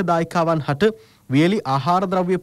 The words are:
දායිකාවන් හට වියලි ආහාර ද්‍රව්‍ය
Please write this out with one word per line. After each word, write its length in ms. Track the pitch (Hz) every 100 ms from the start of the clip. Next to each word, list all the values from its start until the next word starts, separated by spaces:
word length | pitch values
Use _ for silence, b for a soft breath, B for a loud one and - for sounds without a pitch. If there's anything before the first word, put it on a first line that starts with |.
| 175
දායිකාවන් 500 | 170 165 175 165 160 143
හට 220 | 143 214 214 B B B 135
වියලි 220 | 175 214 135
ආහාර 300 | 135 160 180 190
ද්‍රව්‍ය 240 | 185 180 185